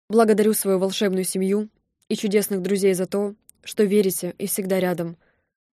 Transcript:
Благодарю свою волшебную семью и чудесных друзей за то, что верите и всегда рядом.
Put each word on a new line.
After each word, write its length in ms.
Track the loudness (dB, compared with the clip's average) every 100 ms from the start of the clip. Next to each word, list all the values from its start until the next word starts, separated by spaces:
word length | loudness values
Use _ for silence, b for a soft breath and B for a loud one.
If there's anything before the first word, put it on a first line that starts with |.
| -2
Благодарю 440 | 2 4 4 2
свою 240 | 2 0 0
волшебную 460 | 0 -2 -2 -2
семью 460 | -2 -2 -2 -2 -4 _ _ _ -6
и 80 | -4
чудесных 440 | 0 0 0 -2
друзей 320 | -2 0 2 0
за 100 | -2
то, 280 | -4 -4 -8 _ _
что 220 | -8 0 2
верите 500 | 4 2 0 -6 -6
и 80 | -6
всегда 340 | -4 -2 0
рядом. 340 | 0 -2 -6 -10 _ _ _ _ _